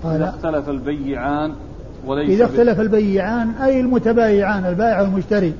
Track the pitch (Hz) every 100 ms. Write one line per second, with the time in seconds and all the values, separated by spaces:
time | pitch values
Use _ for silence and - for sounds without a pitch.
0 | 165 156 - - 170 151 139 135 123 147
1 | 139 135 131 147 156 147 - - - -
2 | 127 139 151 196 240 131 240 196 220 214
3 | 208 190 185 240 226 226 269 262 254 240
4 | 233 233 220 202 196 208 185 180 226 196
5 | 196 190 - 208 175